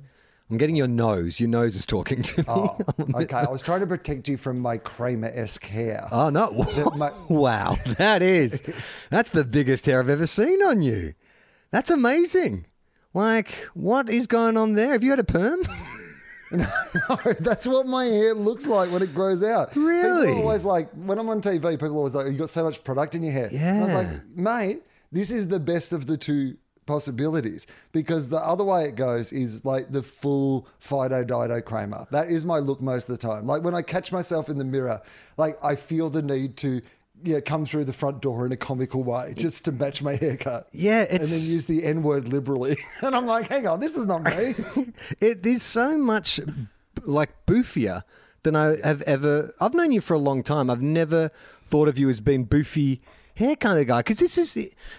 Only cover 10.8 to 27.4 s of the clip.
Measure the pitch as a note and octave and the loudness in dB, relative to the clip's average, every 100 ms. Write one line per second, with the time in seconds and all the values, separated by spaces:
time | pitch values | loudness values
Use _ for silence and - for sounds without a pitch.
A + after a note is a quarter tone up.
10.8 | C#3 G#2 D#2+ - _ _ _ _ _ G#3+ | 2 0 -4 -10 _ _ _ _ _ -2
11.8 | - D#4+ A#3+ D#4 E4+ F#4 C#4+ F#2+ - _ | 2 4 4 4 4 2 2 -2 -8 _
12.8 | _ _ _ F3+ A3 A3+ - - - E3 | _ _ _ 0 2 2 0 -10 -12 -4
13.8 | E3+ C4 A3+ A#3+ A#3+ A#3 A3+ A3+ A3 G#3 | 0 0 2 0 2 2 4 2 2 2
14.8 | B3 B3 B3+ C#4 G3 E3+ A3 F4 F4+ - | 2 2 4 2 2 2 2 0 -2 -6
15.8 | - - - - - - - F3 - - | -12 -14 -18 -20 -20 -20 -6 -2 0 -2
16.8 | - - - C4 B3+ G3 A#3 G#3 B3 C4 | -2 -2 -2 0 0 0 0 0 2 0
17.8 | C4 B3+ B3 G#3 A3 A3 G#3 A3+ D4 G#3 | 0 0 2 2 2 2 0 -2 0 0
18.8 | F3+ F3+ F#3+ D3 F#3+ F3+ G#3 A3+ - C#4+ | 2 0 0 0 0 2 2 2 0 0
19.8 | D#4+ F4 F4+ F4 C4+ B3+ A3 G#3+ F#3+ F3+ | 2 4 4 4 4 2 2 0 2 0
20.8 | D#3 D3+ F#3+ G3+ A3+ G#3+ G3+ F3 E3+ D#3 | 0 -8 -4 -2 -2 -2 0 0 0 -2
21.8 | D3+ D3+ C#3 C#3 C#3 C#3 D#3 E3 E3 - | -2 -2 -2 -2 -2 -4 -2 -2 -2 -4
22.8 | - C3 D3+ E3+ D#3+ C3+ A2 C3+ E3+ G3+ | -4 -2 -2 -4 -2 -2 -2 -2 0 2
23.8 | G#3 C3+ F2+ D2 - F3 G3+ A#3+ G3 D4+ | 2 0 -2 -6 -10 -4 -2 0 -2 -4
24.8 | - _ _ E3 G3+ A#3 F3+ F#3 D3 E3+ | -10 _ _ -4 -2 -2 -2 -2 0 -2
25.8 | - E3+ B2+ D#3 - D3 C3+ - _ _ | -2 -6 -4 -4 -2 -2 -2 -6 _ _
26.8 | - D3 C#3+ A#2+ D#3 D#3+ | -6 -4 -4 -2 -2 0